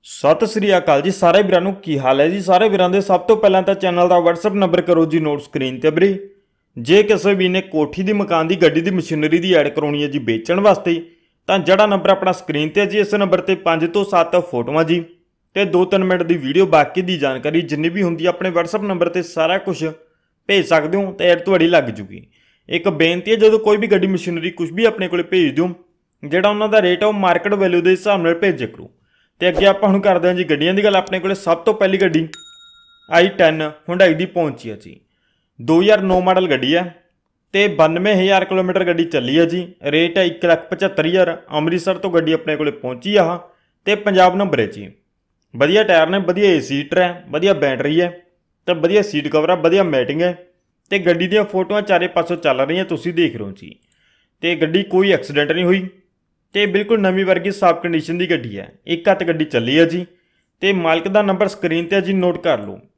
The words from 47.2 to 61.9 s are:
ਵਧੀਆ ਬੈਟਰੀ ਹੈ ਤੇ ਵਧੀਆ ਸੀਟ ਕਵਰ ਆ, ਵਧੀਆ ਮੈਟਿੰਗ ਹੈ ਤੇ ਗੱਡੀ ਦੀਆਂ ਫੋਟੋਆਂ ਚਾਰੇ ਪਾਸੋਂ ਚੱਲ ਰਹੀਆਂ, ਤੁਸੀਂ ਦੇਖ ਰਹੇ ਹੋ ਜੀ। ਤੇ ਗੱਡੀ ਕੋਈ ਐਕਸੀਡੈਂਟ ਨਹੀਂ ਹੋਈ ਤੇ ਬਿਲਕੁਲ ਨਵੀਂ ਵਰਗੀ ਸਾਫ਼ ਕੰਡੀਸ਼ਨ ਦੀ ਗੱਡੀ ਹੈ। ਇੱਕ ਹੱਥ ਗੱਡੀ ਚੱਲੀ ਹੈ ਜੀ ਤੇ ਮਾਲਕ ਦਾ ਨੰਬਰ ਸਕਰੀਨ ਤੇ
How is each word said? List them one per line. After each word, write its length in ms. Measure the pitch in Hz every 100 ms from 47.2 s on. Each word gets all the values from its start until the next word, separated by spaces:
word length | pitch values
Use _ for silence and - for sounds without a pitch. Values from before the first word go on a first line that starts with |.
| -
ਵਧੀਆ 240 | 147 190 180
ਬੈਟਰੀ 460 | 143 127 139 160
ਹੈ 80 | 175 175 _ _ _ _ -
ਤੇ 60 | 170
ਵਧੀਆ 260 | 170 208
ਸੀਟ 240 | 202 151 147
ਕਵਰ 220 | 151 156
ਆ, 60 | 180
ਵਧੀਆ 260 | 160 190 180
ਮੈਟਿੰਗ 360 | 135 123 147
ਹੈ 120 | 175 175 - _ _ _ _
ਤੇ 80 | 202
ਗੱਡੀ 280 | 175 165 180
ਦੀਆਂ 160 | 208 202
ਫੋਟੋਆਂ 360 | 190 185 208
ਚਾਰੇ 240 | 202 180 175
ਪਾਸੋਂ 280 | 175 170 175
ਚੱਲ 240 | 156 127
ਰਹੀਆਂ, 240 | 135 175 185
ਤੁਸੀਂ 280 | 156 175
ਦੇਖ 220 | 170 160 113
ਰਹੇ 100 | 98
ਹੋ 60 |
ਜੀ। 220 | 95 82 - _ _ _ _ _ _
ਤੇ 120 | 165 160
ਗੱਡੀ 280 | 156 185 202
ਕੋਈ 260 | 185 196
ਐਕਸੀਡੈਂਟ 400 | 175 - 147 147
ਨਹੀਂ 140 | 165 180
ਹੋਈ 220 | 190 185 _ _ _ _ _ _ 202
ਤੇ 100 | 208
ਬਿਲਕੁਲ 340 | 190 208 226
ਨਵੀਂ 240 | 190 185 190
ਵਰਗੀ 260 | 180 190
ਸਾਫ਼ 300 | 196 180 170
ਕੰਡੀਸ਼ਨ 360 | 175 165 160 175
ਦੀ 120 | 175
ਗੱਡੀ 280 | 160 120 98
ਹੈ। 100 | 95 _ -
ਇੱਕ 240 | 170 202
ਹੱਥ 140 | 190
ਗੱਡੀ 220 | 170 156 151
ਚੱਲੀ 320 | 123 113 147
ਹੈ 40 | 165
ਜੀ 200 | 175 175 _ _ _ _ _
ਤੇ 100 | 190
ਮਾਲਕ 340 | 190 165 165 180
ਦਾ 140 | 202
ਨੰਬਰ 260 | 202 185 202
ਸਕਰੀਨ 380 | 202 175 165
ਤੇ 100 | 170